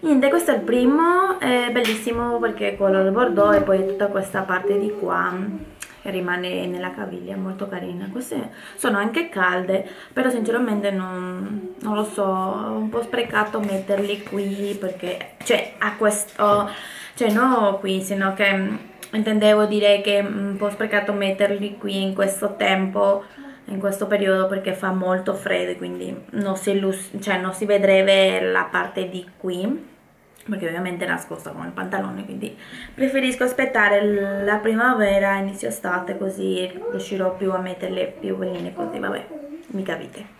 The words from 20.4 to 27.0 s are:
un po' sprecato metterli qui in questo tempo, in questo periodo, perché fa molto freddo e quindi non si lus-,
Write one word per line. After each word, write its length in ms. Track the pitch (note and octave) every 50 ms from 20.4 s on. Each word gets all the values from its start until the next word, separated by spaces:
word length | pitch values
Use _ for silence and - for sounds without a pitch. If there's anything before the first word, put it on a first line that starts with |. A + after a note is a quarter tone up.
| G3+ G3+
un 60 | G3 G3
po' 100 | G#3 G3+
sprecato 420 | G3+ - G#3+ G#3+ - G#3 G3+ G#3 G3+
metterli 640 | G3+ G3+ G3 F#3+ G3 G3+ G3+ G3+ G3 G#3 G3+ G3+ -
qui 240 | - G3+ G3 G3
in 120 | F#3+ F#3+ F#3+
questo 400 | G3 G3 F#3+ G3 - - G3+ G3
tempo, 680 | - G#3 G3 F#3+ F#3+ F#3+ F#3+ F#3+ G3+ G3+ G3 G3+ G3 G3 - - - - - - - - -
in 120 | G3+ F#3+
questo 260 | G3 G3 G3 - G#3+
periodo, 400 | G3 G#3 G3 G3+ F#3+ F#3+ F#3 F#3+
perché 280 | F#3+ G3 G3 F#3+ F#3+ F#3
fa 180 | - - F#3+
molto 420 | F#3 F#3 F#3 F#3 F#3 F#3 F#3 - F#3+
freddo 380 | F#3+ - G3 F#3 F3 - -
e 40 | -
quindi 480 | F3+ - - - - F#2 - F3 F3 - -
non 260 | - G#3+ G3+ G3 F#3+
si 220 | F#3+ - G#3 G3 G3
lus-, 320 | G3 F#3+ F#3+ F#3+